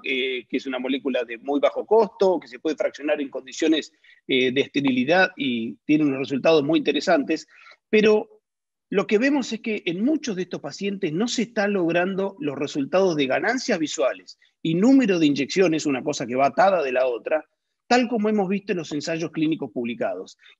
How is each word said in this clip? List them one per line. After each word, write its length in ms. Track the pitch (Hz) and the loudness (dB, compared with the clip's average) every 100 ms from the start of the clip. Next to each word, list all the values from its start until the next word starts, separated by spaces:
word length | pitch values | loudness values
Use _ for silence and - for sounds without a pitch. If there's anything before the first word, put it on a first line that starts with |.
| - | -4
eh, 400 | 131 131 127 - | -4 -2 -4 -6
que 120 | 135 | -6
es 80 | 135 | -4
una 120 | 127 | -6
molécula 460 | 131 135 139 127 117 | -4 -4 -2 -4 -4
de 140 | 113 | -8
muy 200 | - 143 | -6 0
bajo 280 | 143 - 113 | 0 -2 2
costo, 520 | 220 208 - 190 170 | 4 2 2 2 2
que 80 | 120 | -4
se 120 | 123 | -8
puede 180 | 160 147 | -4 -2
fraccionar 460 | 143 - 143 151 | -4 -4 -2 -2
en 80 | 135 | -4
condiciones, 600 | 131 131 123 160 156 - _ _ _ - | -8 -12 -2 0 2 -2 _ _ _ -2
eh, 260 | 131 127 | 2 2
de 80 | 131 | 2
esterilidad 680 | 131 147 139 127 127 175 185 - | 0 0 0 2 2 4 2 0
y 420 | 143 120 113 151 - | -4 -4 -6 -6 0
tiene 180 | 151 151 | 2 2
unos 140 | 135 | -2
resultados 440 | 135 135 165 165 | -4 0 4 4
muy 160 | 139 160 | 4 0
interesantes, 720 | 143 143 165 165 135 160 - _ - - _ | 0 -2 2 2 2 -4 -6 _ -20 -20 _
pero 400 | 214 214 214 - _ _ _ _ _ _ | 4 4 2 0 _ _ _ _ _ _
lo 160 | 185 185 | -4 0
que 120 | 208 | 2
vemos 340 | 269 294 226 | 2 0 -2
es 80 | 220 | -6
que 220 | - 208 - | -6 -6 -4
en 180 | 170 233 | -2 -2
muchos 320 | 311 - 185 | -2 -4 -6
de 60 | |
estos 180 | 180 170 | -6 -8
pacientes 520 | - 143 202 196 180 | -10 -8 -6 -4 -4
no 140 | 156 240 | -2 -2
se 160 | 247 | -2
está 260 | 208 - 202 | -4 -2 -2
logrando 680 | 202 170 170 180 190 196 - | 0 0 0 0 -2 -6 -6
los 180 | 147 135 | -6 -4
resultados 600 | 143 151 135 185 190 156 | -4 -4 0 2 2 2
de 100 | 135 | 0
ganancias 520 | 131 180 254 - 190 | 0 -2 -2 -2 -2
visuales 600 | 151 - 131 95 - - _ _ | -2 -2 -2 -2 -10 -20 _ _
y 120 | 165 165 | -2 2
número 440 | 220 269 240 180 | 6 6 4 4
de 80 | 151 | 2
inyecciones, 580 | 139 135 185 185 160 151 | 2 0 2 2 2 0
una 160 | 131 | -2
cosa 240 | 147 139 120 | -2 -6 -4
que 100 | 127 | 0
va 100 | 139 | 2
atada 360 | 135 185 185 | 4 4 4
de 100 | 139 | 2
la 140 | 127 131 | 2 0
otra, 380 | 113 - 156 - _ _ _ - | -2 -2 -4 -4 _ _ _ 0
tal 200 | 247 247 | 2 2
como 200 | 240 214 | 0 0
hemos 200 | 214 185 | 0 0
visto 220 | 196 202 | -2 -4
en 60 | 185 | -6
los 140 | 151 | -6
ensayos 380 | 147 139 165 160 | -6 -4 -4 -4
clínicos 400 | 160 156 156 135 | -2 -2 -2 -4
publicados. 640 | 127 117 117 113 92 95 - _ _ | -6 -6 -4 -4 -6 -10 -18 _ _